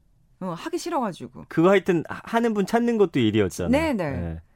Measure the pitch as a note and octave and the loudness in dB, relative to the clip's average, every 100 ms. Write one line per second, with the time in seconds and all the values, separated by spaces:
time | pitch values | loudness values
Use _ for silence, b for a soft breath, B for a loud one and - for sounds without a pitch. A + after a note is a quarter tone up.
0 | _ _ _ _ F#3 E3+ E4 E4+ F4+ D#4+ | _ _ _ _ -10 -8 -8 -8 -4 -4
1 | A3 D3+ B2 - - - F3+ G3 F#3 E3+ | -4 -6 -14 -16 -6 2 4 4 2 0
2 | - F3 - A#3 A#3 G#3 F#3+ A#3 A#3+ A3+ | -2 -10 -4 -2 0 0 0 2 2 2
3 | F#3 - A2 G#2+ F#2 - F2+ D4+ D#4+ A3 | 2 4 2 4 0 -2 0 0 0 -2
4 | D3+ B2+ E2+ E2 - | -4 -4 -6 -10 -14